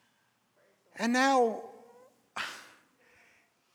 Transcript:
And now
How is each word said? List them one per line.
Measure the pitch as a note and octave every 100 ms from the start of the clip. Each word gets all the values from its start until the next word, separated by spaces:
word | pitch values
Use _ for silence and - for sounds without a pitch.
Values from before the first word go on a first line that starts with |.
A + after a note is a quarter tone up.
| _ _ _ _ _ _ _ _ _ -
And | A3+
now | B3+ C4+ C4 A#3 - - - - - - _ _ - - - - - _ _ _ _ _ _ _ _ _